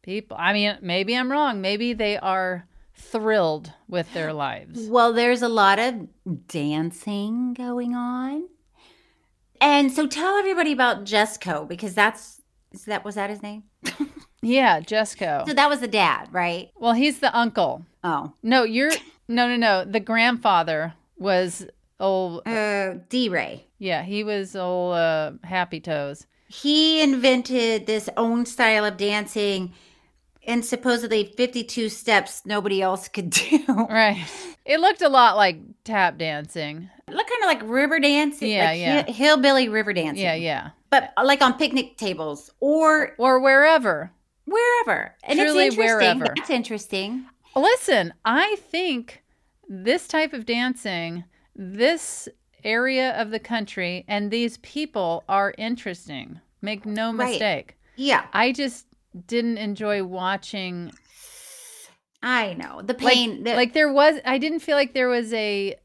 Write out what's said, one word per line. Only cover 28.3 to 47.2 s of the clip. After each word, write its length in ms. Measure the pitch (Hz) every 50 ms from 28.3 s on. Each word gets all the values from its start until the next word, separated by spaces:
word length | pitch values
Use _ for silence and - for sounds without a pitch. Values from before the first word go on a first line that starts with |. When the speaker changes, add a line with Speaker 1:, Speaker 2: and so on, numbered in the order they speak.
| 233 240 240
Speaker 2:
style 400 | 240 - - 247 220 220 214 208
of 120 | 208 196
dancing 800 | 180 202 208 208 208 208 208 - 220 208 202 196 190 185 180 175 - _ _ _ _ _ _ _ _ _ _ _ _ _
and 200 | - 240 240 226
supposedly 580 | - - 247 - 254 240 233 233 220 220 214 202 202 -
fifty-two 520 | - 247 247 247 240 226 233 - 240 226 214
steps 540 | 214 - - 233 214 196 - - - - -
nobody 380 | 185 208 208 185 208 196 190
else 240 | 190 185 185 185 185
could 240 | - - 208 185 170
<laughs> 0 |
do. 300 | - - - - 311 294 302 -
Speaker 1:
Right. 580 | 247 196 226 214 220 220 220 214 202 185 165 151 - 381 370 349 330 _ _
It 160 | - 285 320
looked 220 | 339 392 403 359
a 60 | 359 294
lot 280 | 269 262 240 226 190
like 220 | 214 208 190 170 156 139 - - _ _
tap 340 | - 220 202 185 175 160 160
dancing. 720 | 165 160 151 147 151 151 - 170 151 147 147 160 175 185 _ - _
Speaker 2:
It 80 | - -
looked 160 | 339 453 440
kinda 160 | 480 480 415
like 160 | 359 311 -
river 380 | 214 220 233 262 285 294 320 320
dancing, 500 | 277 285 285 294 302 285 294 - - 220
Speaker 1:
Yeah, 200 | 214 196 175 160
Speaker 2:
like 100 | 160 170
Speaker 1:
yeah. 220 | 175 - 285 294 -
Speaker 2:
hi-, 80 | -
hillbilly 560 | 233 214 269 302 302 285 254 277 269 262 254 226
river 240 | 214 220 214 208
dancing. 320 | 196 180 165 156 143 196 190
Speaker 1:
Yeah, 100 | 175 160
yeah. 360 | 165 170 165 147 131 - 143 - _ _ _
Speaker 2:
But, 220 | - 254 247 - -
uh, 60 | 196 240
like, 180 | 269 277 277
on 120 | 277 254 247 254
picnic 380 | 320 277 254 262 247 - _
tables 540 | - 220 196 180 156 160 156 147 143 - - _ _
or 560 | - 277 302 311 320 311 311 302 294 - - -
Speaker 1:
Or 200 | 233 262 262 262
wherever. 720 | 262 269 269 269 294 311 320 311 247 208 170 147 156 180 _ _ _ _ _ _ _
Speaker 2:
Wherever. 680 | - 392 453 480 480 480 480 453 - 190 - - - - _
And 160 | - - 302 311
Speaker 1:
Truly 280 | 392 302 302 - 285
Speaker 2:
it's 100 | 269 233
interesting. 420 | 214 226 226 226 220 - - - -
Speaker 1:
wherever. 160 | - - -
Speaker 2:
That's 140 | 311 - -
interesting. 760 | 311 240 240 - 226 208 - - - 190 190 202 233 262